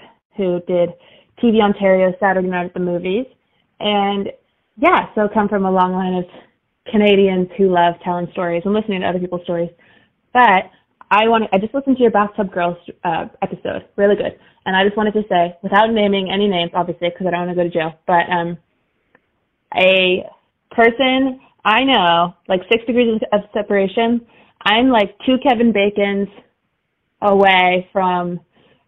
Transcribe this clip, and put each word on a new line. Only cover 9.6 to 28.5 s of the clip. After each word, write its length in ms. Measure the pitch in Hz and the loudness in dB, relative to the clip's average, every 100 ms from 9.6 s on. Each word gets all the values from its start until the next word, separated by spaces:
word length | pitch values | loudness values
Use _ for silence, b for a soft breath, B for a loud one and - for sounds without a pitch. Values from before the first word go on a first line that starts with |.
| 170 - b b b _ _ | -6 -10 b b b _ _
But 380 | 247 233 185 - b b _ - | 2 4 4 0 b b _ -2
I 160 | 202 226 | 0 2
wanna, 200 | 226 220 | 2 2
I 60 | 196 | -2
just 140 | 220 | -2
listened 240 | 277 277 254 | -6 -2 2
to 40 | |
your 100 | 233 | 2
Bathtub 400 | 202 208 - 190 | 2 -2 -4 -6
Girls, 260 | 185 175 175 - - | -2 -4 -4 -14 -10
uh, 240 | 180 165 165 - | -6 -6 -8 -10
episode. 420 | 190 180 - - - - | -10 -8 -8 -10 -10 -2
Really 200 | 202 202 | 0 0
good. 240 | - - b b - | -2 -8 b b -4
And 100 | 190 | 0
I 80 | 196 | 0
just 100 | 202 | 0
wanted 180 | 214 | -2
to 100 | 214 214 | -2 -2
say, 280 | 180 175 175 | 0 0 -4
without 280 | 196 226 226 | -2 2 2
naming 380 | 226 202 196 185 | 2 0 0 -2
any 160 | 196 208 | -2 0
names, 240 | 180 170 190 | 0 -2 -4
obviously, 340 | 175 165 175 | -4 -4 -6
'cause 160 | 175 185 | -4 -4
I 60 | |
don't 80 | 175 175 | -4 -4
wanna 80 | 180 | -2
go 80 | |
to 60 | 175 | -2
jail, 240 | 175 160 160 - | -2 -6 -8 -2
but, 240 | 175 - | 0 0
um, 280 | 180 170 175 _ _ _ _ _ _ _ _ _ _ - - | -2 -4 -8 _ _ _ _ _ _ _ _ _ _ -8 0
a 480 | 185 190 185 185 - - _ _ _ | 2 4 2 -2 -6 -18 _ _ _
person 680 | - 233 233 262 262 269 262 B B 208 | 2 2 4 0 0 -2 -4 B B 0
I 180 | 220 | 0
know, 520 | 269 240 175 170 175 - - | 2 2 4 2 0 -4 -4
like, 140 | 190 - | -4 0
six 140 | 233 233 | -4 0
degrees 300 | 240 233 220 | 0 0 0
of, 80 | - 208 | -2 -4
of 80 | 202 | -4
separation, 680 | 226 208 202 196 190 233 240 b b b b | -8 -2 0 0 0 0 -2 b b b b
I'm, 280 | 196 220 262 | 0 2 4
like, 280 | 233 196 - - | 2 0 -4 -2
two 120 | 254 | 0
Kevin 320 | 285 226 233 | 2 2 2
Bacons 580 | 208 202 208 202 202 196 - _ _ _ _ _ _ _ - | 2 0 0 -2 -2 -6 -10 _ _ _ _ _ _ _ -4
away 640 | 202 196 196 185 180 180 185 | 0 4 4 4 2 0 -2
from, 480 | 202 180 180 180 175 _ | -4 -2 -2 -4 -8 _